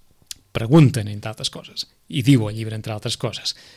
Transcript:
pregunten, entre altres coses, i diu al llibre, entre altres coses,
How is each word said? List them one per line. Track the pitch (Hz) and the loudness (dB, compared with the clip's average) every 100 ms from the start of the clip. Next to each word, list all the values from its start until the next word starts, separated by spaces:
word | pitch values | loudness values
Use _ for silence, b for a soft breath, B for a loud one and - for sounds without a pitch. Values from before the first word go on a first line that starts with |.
| _ _ - - _ - | _ _ -20 -20 _ -6
pregunten, | 113 160 139 120 104 | 4 8 8 4 -6
entre | 104 110 | -8 -12
altres | 107 135 | -10 -10
coses, | - - - - _ - | -10 -18 -16 -16 _ -10
i | 147 113 | -4 4
diu | 135 107 | 4 2
al | 107 | -6
llibre, | 110 110 | -8 -10
entre | 110 | -10
altres | 107 117 - | -8 -8 -6
coses, | 117 - - - B | -8 -8 -10 -10 B